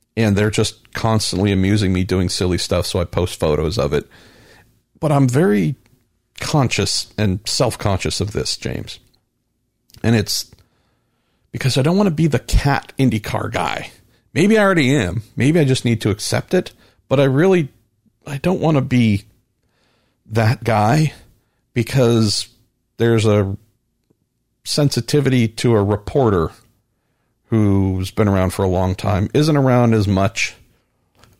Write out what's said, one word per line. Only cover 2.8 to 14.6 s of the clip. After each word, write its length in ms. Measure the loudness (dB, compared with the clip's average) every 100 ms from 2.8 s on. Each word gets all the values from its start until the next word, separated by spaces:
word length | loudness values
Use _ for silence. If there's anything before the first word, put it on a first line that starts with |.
| -2
so 140 | -4
I 60 | -4
post 340 | -2 -4 -2
photos 380 | -2 0 -2 -2
of 160 | -2
it. 160 | -2 -6 -20 -20 -20 -20 -20 _ _ _ -8
But 120 | -2
I'm 160 | 2 2
very 480 | 2 2 0 -2 -6 _ _ _ _ _ -14
conscious 720 | -4 -2 0 -2 -4 -4 -8 -4
and 220 | -2 -2 -4
self-conscious 720 | -2 -2 -2 -2 -2 -4 -4
of 120 | -6
this, 260 | -6 -6 -8
James. 420 | -8 -10 -10 -16 _ _ _ _ _ _ _ _ _ -6
And 120 | 0 0
it's 360 | 0 -6 -8 _ _ _ _ _ _ _ _ _ _
because 260 | -4 -2 0
I 40 |
don't 160 | 0 2
want 100 | 0
to 80 | 2
be 120 | 0
the 120 | 0
cat 540 | 0 0 2 -2 -4 -2
IndyCar 540 | 0 0 -4 -6 -6
guy. 400 | -4 -4 -6 -10 -20 _ _ _
Maybe 240 | 0 2
I 60 | 4